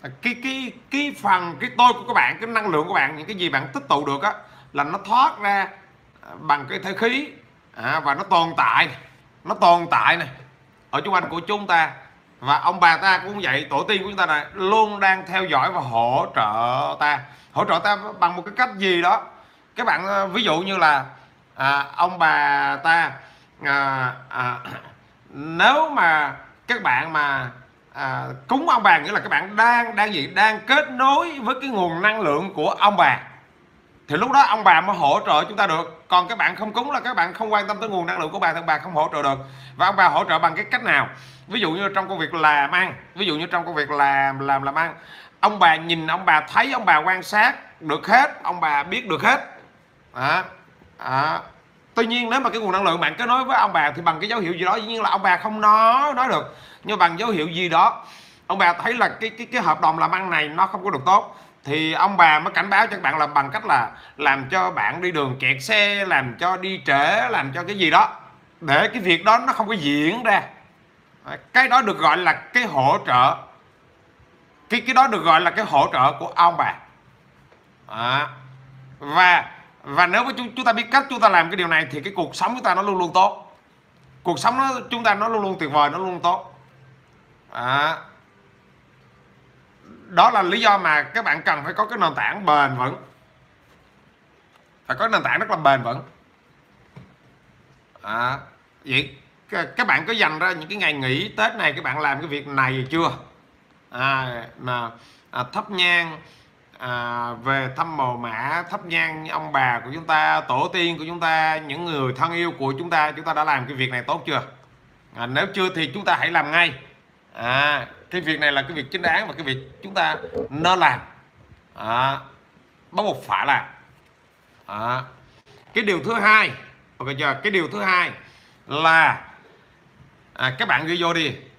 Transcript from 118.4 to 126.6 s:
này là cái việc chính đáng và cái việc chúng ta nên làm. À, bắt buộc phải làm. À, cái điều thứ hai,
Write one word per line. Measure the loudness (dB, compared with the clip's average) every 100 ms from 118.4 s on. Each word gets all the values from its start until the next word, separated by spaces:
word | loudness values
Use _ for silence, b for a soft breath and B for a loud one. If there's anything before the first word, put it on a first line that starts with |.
này | 0
là | 0
cái | -4
việc | -8 -8
chính | -4
đáng | 0 -2 -4
và |
cái | -8
việc | -8 -8 -10 -18
chúng | -8
ta | -2 -2 -4 -8 -8 -8
nên | -4 -2 2
làm. | 0 0 -10 -20 _ _ _ -20 _
À, | -12 -4 -2 -2 -4 -12 -20 _ _ _ _ _
bắt | -4
buộc | -4 -6 -4
phải | -2 0
làm. | -2 -2 -20 _ _ _ _ _ _ _ _ -14
À, | -8 -4 -6 -8 -20 _ _ _ b _
cái | -4
điều | 0 -2
thứ | -2
hai, | 0 4 4 2 -6